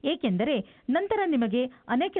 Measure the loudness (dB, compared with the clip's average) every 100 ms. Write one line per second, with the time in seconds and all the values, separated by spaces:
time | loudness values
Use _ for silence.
0 | -4 -2 0 0 0 -2 -4 -10 -2 -2
1 | 0 0 2 2 0 0 -2 -6 -4 0
2 | 0